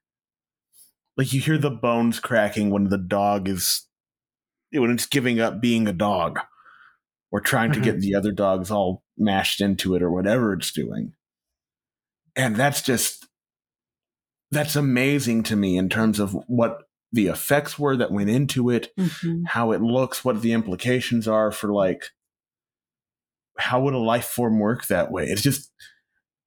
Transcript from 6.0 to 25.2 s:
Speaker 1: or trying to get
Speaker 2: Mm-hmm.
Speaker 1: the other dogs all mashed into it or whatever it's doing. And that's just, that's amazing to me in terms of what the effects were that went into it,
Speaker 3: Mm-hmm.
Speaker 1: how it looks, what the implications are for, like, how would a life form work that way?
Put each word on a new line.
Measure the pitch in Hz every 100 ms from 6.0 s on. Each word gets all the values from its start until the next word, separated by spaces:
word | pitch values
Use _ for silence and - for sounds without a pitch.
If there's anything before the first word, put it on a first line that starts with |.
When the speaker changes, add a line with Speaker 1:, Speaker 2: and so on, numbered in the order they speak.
| 104 95 82 - - _ - - - _ _ _ _
Speaker 1:
or | 101
trying | - 131 113
to | 107
get | 104
Speaker 2:
Mm-hmm. | 90
Speaker 1:
the | 98
other | 98 98
dogs | 95 101 95 90
all | 104 92 95 - -
mashed | 107 98 95 -
into | 101 92 95 90
it |
or | 87
whatever | 90 95 120 113
it's | 92 -
doing. | - 60 52 53 - _ _ _ _ _ _ _ _ _ _ _ -
And | 127
that's | 107 139 143
just, | - 120 - - - _ _ _ _ _ _ _ _ _ _ _ _
that's | 147 151 147
amazing | 143 123 135 143 117 113
to | 110 107
me | 98 90
in | 95
terms | 104 110 107
of | 101 95 -
what | 123 117 - - _ _
the | 117 95
effects | - - 143 147 -
were | 143 135
that | 117
went | 101 101
into | 117 143 131 120
it, | 120 - -
Speaker 3:
Mm-hmm. | 180 156 170 165 170
Speaker 1:
how | 117 117
it | 101
looks, | 113 123 127 -
what | 127 113
the | 117
implications | 117 110 90 123 127 120 120 110
are | 110 107
for, | 104 104
like, | 101 95 85 - - _ _ _ _ _ _ _ _ _ _ _ _ _ -
how | - 127
would | 139
a | 131
life | 113 120 113
form | - 120 110
work | 104 - -
that | 92 -
way? | -